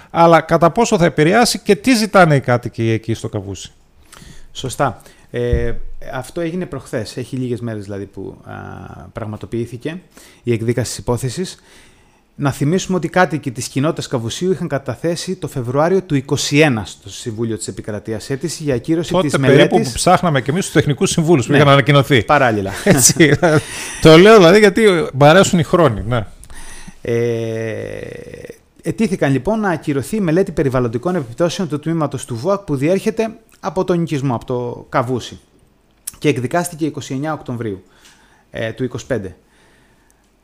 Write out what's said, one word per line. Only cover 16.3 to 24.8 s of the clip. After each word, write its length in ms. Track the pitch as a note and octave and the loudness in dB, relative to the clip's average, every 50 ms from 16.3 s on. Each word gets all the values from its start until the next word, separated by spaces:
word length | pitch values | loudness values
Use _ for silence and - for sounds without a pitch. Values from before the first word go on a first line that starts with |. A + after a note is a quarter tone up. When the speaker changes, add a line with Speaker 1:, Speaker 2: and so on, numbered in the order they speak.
| D3 C3 - - C#3+ D3 | -4 -4 -2 0 2 4
Speaker 2:
ένα 260 | D#3 D3 A#2+ G#2+ F#2 | 4 4 2 -2 -4
στο 260 | - - - - G2 | -8 -14 -18 -18 -18
Συμβούλιο 460 | - - - B2 G#2+ A2 A#2+ A2+ G#2+ | -16 -12 -10 -10 -6 -6 -4 -6 -6
της 120 | G#2 - - | -6 -8 -10
Επικρατείας 640 | F#2 A2 - A2 G#2 G2+ - A2 A2 G2+ - - | -12 -10 -10 -10 -10 -10 -8 -8 -8 -8 -6 -8
αίτηση 320 | C3+ C3 - D#3 - - | -8 -6 -6 -8 -8 -6
για 120 | D#3 C#3+ B2+ | -4 -4 -4
ακύρωση 380 | A#2+ - D#3+ E3 E3+ D#3+ - | -4 -2 -2 -2 -2 -2 0
Speaker 1:
Τότε 160 | - F3+ E3+ C#3+ | 0 0 0 0
Speaker 2:
της 100 | - D3 | 0 2
Speaker 1:
περίπου 180 | C3+ C3 C#3+ | 4 4 6
Speaker 2:
μελέτης. 320 | D3+ - - - - - - | 6 6 4 2 0 0 -2
Speaker 1:
που 60 | - | -4
ψάχναμε 460 | - - F3 F#3 - F3+ E3+ C#3+ C3 | 0 2 4 4 4 2 0 0 0
και 100 | - C#3 | 0 0
εμείς 140 | D3 F#3+ - | -2 -2 -4
τους 80 | - | 0
τεχνικούς 380 | - D#3+ - D3 C3+ - G3 - | 0 0 2 2 0 0 -2 0
συμβούλους 360 | - E3+ D#3 D#3 F3 C3 - | 0 0 2 4 2 2 4
που 60 | - | 2
Speaker 2:
Ναι. 60 | C#3+ C#3 | 4 6
Speaker 1:
είχαν 100 | D3 C#3 | 6 6
ανακοινωθεί. 560 | C#3 C#3 A#2+ D3 C#3+ C#3 B2 - C#3+ A2+ - | 6 6 6 4 4 4 4 4 2 2 4
Speaker 2:
Παράλληλα. 480 | - D3+ C#3 C3 A#2+ A2 G#2 F#2+ F#2+ G2 - | 4 2 4 4 2 2 0 -2 -4 -6 -2
Speaker 1:
<laughs> 20 | - | 2
Έτσι. 480 | G3 D#3+ C#3 A#2+ - - - E3 C#3+ D3 - F3+ E3 D3+ D3 - - - - - - - - | 2 4 4 4 2 4 4 4 4 6 4 4 2 2 2 0 -2 -10 -12 -12 -14 -4 4
Το 140 | - D#3+ D#3 E3+ | 8 10 10 10
λέω, 180 | F#3+ G#3+ A3+ | 10 10 10
δηλαδή, 220 | G#3+ E3+ D#3+ F#3+ A3 | 10 8 8 8 8
γιατί 240 | G#3+ G3 F#3 A3+ | 6 4 4 4